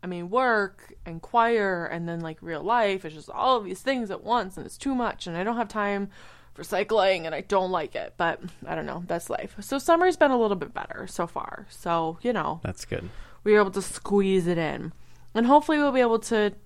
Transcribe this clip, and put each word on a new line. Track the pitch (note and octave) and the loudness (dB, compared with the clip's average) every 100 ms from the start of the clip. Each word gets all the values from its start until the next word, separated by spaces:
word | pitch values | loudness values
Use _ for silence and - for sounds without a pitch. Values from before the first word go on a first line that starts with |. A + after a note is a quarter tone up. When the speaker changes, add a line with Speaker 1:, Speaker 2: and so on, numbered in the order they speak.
Speaker 1:
I | F3+ | -8
mean, | F3+ F3 | -8 -2
work | A3+ C4 A3 G3 - - - | 0 2 2 0 -6 -20 -16
and | - E3 | -12 -12
choir | - A#3 A#3 A#3 G3+ F3+ E3+ | -2 2 4 4 2 0 -4
and | E3+ E3+ | -6 -6
then, | E3+ | -6
like, | E3 D#3 | -8 -10
real | - D#3+ | -10 -6
life. | D#3+ A#3+ G#3+ F#3+ | 0 2 2 0
It's | F3 | -6
just | D#3 - | -14 -12
all | - B3 B3+ | -2 2 2
of | |
these | G3 F#3 | 0 -6
things | - C4 A3 | -2 -2 -2
at | F#3 | -6
once, | - A#3+ F#3 - | -2 -2 -2 -8
and | - | -14
it's | - | -8
too | C#4 | -4
much, | C4 A#3 - - | -2 -2 -4 -8
and | E3+ | -4
I | |
don't | G3 A#3 | -2 -2
have | A3 | -4
time | A3 G3+ G3+ G3+ - - - - | -2 -2 -2 -4 -10 -20 -20 -20
for | - | -18
cycling, | - F#3 G#3 A3 G3 F#3+ D#3+ | -4 -2 2 4 4 2 -2
and | |
I | D#3 | -8
don't | - G3 F#3 | 0 0 2
like | F#3 D3+ - | -2 -4 -6
it. | - - | -10 -2
But, | E3+ - F3 - - | -2 -2 -8 -14 -8
I | |
don't | E3 D3+ | -6 -6
know. | C3+ F3 | -8 -6
That's | E3+ - | -6 -4
life. | - - - | -6 -6 -12
So | G3+ C4+ | -6 -4
summer's | - E4 F4+ E4+ | 4 4 6 4
been | D4 | 4
a | B3 | 4
little | A3 G3 | 2 0
bit | - | -4
better | - - - F#3 | -8 -10 -10 -10
so | - E3+ | -6 -4
far. | - - - G3 | -4 -10 -12 -16
So, | - F3+ E3+ D#3+ E3 | -10 -2 0 0 -2
you | A#3+ | -2
know. | A3 D3+ E3+ | -2 -2 -4
Speaker 2:
That's | - - | -6 -8
good. | - - F2 - - - | -8 -8 -8 -14 -16 -6
Speaker 1:
We | G#3 | 4
were | G#3 | 6
able | G3 | 6
to | F#3+ | 0
squeeze | F#3 - - G3+ G3 F#3+ F3 | -6 -8 2 4 4 4 2
it | E3+ | 0
in. | D#3+ C#3 - - - - - | 0 -4 -8 -12 -18 -18 -6
And | G#3+ A#3+ | 0 6
hopefully | D4 D4 D4+ | 6 6 2
we'll | D4 | 4
be | C4 | 4
able | B3 A3+ | 4 2
to | - A3+ G#3 - | 2 2 2 -2